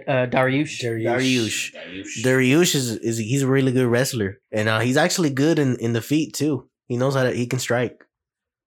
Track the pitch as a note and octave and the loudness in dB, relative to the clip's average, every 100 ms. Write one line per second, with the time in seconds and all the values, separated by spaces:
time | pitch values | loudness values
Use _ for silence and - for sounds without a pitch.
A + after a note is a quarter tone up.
0 | - C3 B2+ C3 C3 C#3 D3+ - A#2+ A2+ | -2 -2 0 2 2 0 -2 -6 -6 -4
1 | A#2 B2 C3 B2+ G#2+ - - - - - | -2 0 0 0 0 -4 -8 -12 -14 -14
2 | G2 - A#2+ C3 B2+ D3 F3 D3 B2 G#2+ | -12 -2 2 4 4 4 4 2 -2 -4
3 | A#2 A2+ G#2+ C#3 C3+ C3+ C3 B2+ B2 A#2+ | -4 -4 -2 0 2 2 2 2 2 2
4 | C3+ A#2+ F#2+ - _ G#2+ G#2+ A2 A#2+ C#3 | 0 -2 -4 -6 _ -2 0 0 2 2
5 | F3 F#3 D#3 C3 D3+ D#3+ C3+ B2 A#2 A#2 | 2 2 0 2 2 2 2 0 -2 -2
6 | - D3+ C#3+ - D3 C3+ - _ - A#2+ | 0 -2 -2 -4 -2 -2 -6 _ -6 -2
7 | C3+ C3+ B2+ G2 B2 B2+ - A#2+ A#2+ - | 0 2 0 0 -2 -4 -2 -2 -2 -6
8 | _ _ _ _ _ _ | _ _ _ _ _ _